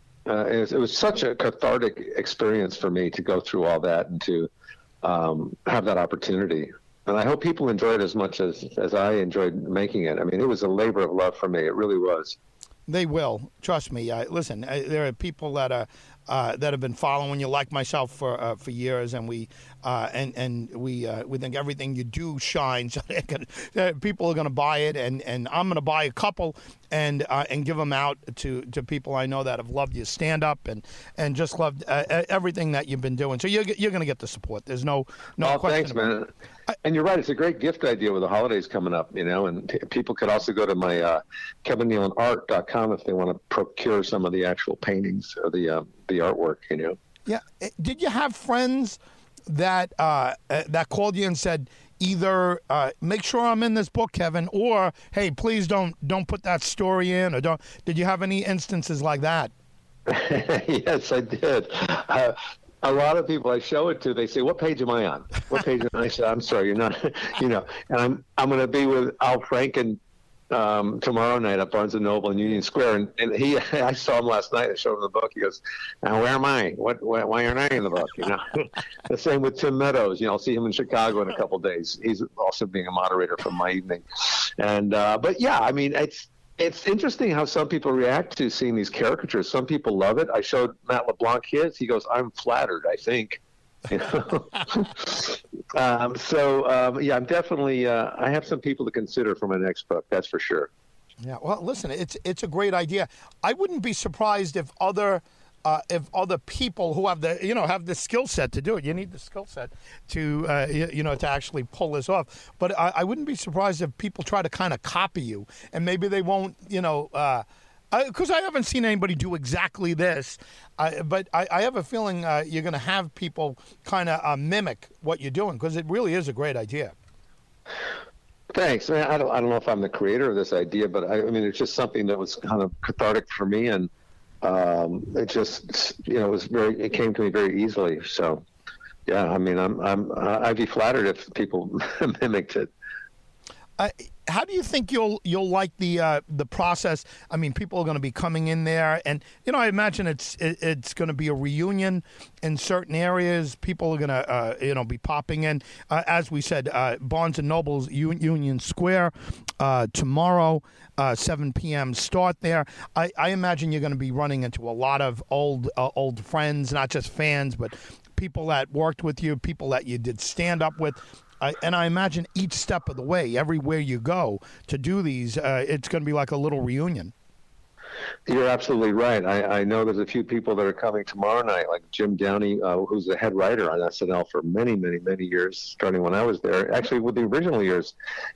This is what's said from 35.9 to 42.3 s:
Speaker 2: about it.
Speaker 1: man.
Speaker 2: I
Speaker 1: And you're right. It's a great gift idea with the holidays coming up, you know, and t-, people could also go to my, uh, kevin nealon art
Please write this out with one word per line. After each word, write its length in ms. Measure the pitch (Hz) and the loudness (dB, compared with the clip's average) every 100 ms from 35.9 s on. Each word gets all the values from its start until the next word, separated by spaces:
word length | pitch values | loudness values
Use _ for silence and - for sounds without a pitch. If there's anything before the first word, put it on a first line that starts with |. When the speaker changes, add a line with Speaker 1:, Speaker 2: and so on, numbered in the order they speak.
Speaker 2:
about 180 | 120 110 | 0 0
it. 80 | 107 | 0
Speaker 1:
man. 80 | - - - - - | -4 -12 -20 -10 -8
Speaker 2:
I 60 | - | -4
Speaker 1:
And 100 | 156 | 0
you're 100 | 160 | 2
right. 140 | 165 185 | 4 2
It's 120 | 135 | 2
a 40 | |
great 240 | 139 165 170 | 0 0 2
gift 260 | 156 - | -2 0
idea 280 | 143 113 104 | 0 2 2
with 80 | 95 | 2
the 80 | 92 | 2
holidays 380 | 101 120 107 87 | 2 2 0 0
coming 260 | 101 90 | -2 0
up, 160 | 85 80 101 | 0 -2 -2
you 80 | |
know, 220 | 87 92 98 | 0 2 2
and 200 | 85 - | -2 -4
t-, 100 | - - | -4 -2
people 240 | - 120 | -2 -2
could 140 | 110 104 | 0 2
also 240 | 104 - | 4 2
go 140 | 104 101 | 2 2
to 80 | |
my, 260 | 92 92 87 | 2 2 2
uh, 200 | 85 80 - - - - | 4 2 0 -10 -12 -8
kevin 240 | - 120 117 | -2 0 2
nealon 240 | 110 98 95 | 2 2 2
art 300 | 120 | 2